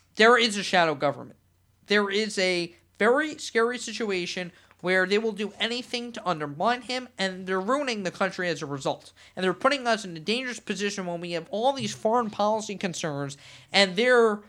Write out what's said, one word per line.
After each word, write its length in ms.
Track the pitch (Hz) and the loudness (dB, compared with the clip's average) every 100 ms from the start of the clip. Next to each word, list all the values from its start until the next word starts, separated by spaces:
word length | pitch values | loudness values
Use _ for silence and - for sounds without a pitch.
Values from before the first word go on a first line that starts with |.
| _ - | _ 6
there 200 | 220 240 | 8 8
is 200 | 233 202 | 4 0
a 60 | |
shadow 320 | 185 185 165 | 2 4 4
government. 420 | 143 147 127 123 - _ _ _ _ - | 2 -2 -2 -8 -20 _ _ _ _ 0
There 220 | 208 202 | 2 2
is 300 | 196 214 208 | 0 -2 0
a 340 | 185 180 170 - _ - | 0 0 -4 -10 _ 0
very 380 | 208 262 311 294 | 2 2 0 -6
scary 380 | - 226 233 247 | -4 0 0 -2
situation 760 | - 214 220 190 175 - 175 - _ _ | -8 -6 -2 -2 -4 -6 -10 -12 _ _
where 240 | 175 185 | 0 2
they 140 | 185 202 | 4 2
will 140 | 226 | 0
do 200 | 208 208 - | -2 -6 -4
anything 540 | 214 240 240 240 240 | -4 -4 -6 -6 -6
to 140 | 233 180 | -8 -4
undermine 540 | 165 151 143 202 247 | -4 -4 -2 -2 -2
him, 240 | 233 254 247 - | -4 -8 -8 -4
and 280 | 190 185 185 | -4 -4 -4
they're 140 | 190 | -2
ruining 420 | 190 269 277 220 | 0 0 0 -4
the 80 | 180 | -4
country 380 | - 190 180 180 | -2 -2 -2 -4
as 140 | 151 | -4
a 40 | 147 | -6
result. 460 | 139 151 135 - - - | -4 -4 -4 -8 -20 -18
And 100 | - | -4
they're 80 | 185 | -2
putting 340 | 180 262 285 240 | 2 2 2 0
us 180 | 220 | -2
in 120 | 202 165 | -2 -8
a 40 | |
dangerous 400 | 156 233 262 220 | -4 -4 -4 -8
position 440 | - 190 202 202 | -8 -4 -4 -4
when 160 | 180 175 | -6 -6
we 120 | 175 | -6
have 160 | 170 165 | -6 -6
all 220 | 202 240 | -2 0
these 200 | 269 214 | 0 -4
foreign 380 | - 214 240 226 | -2 0 2 0
policy 460 | 214 208 220 214 190 | 0 0 0 -4 -6
concerns, 600 | 190 160 165 143 143 139 - - - | -6 -4 -4 -4 -6 -10 -18 -20 -2
and 240 | 190 196 180 | 2 4 4
they're 440 | 247 247 233 208 | 4 6 4 2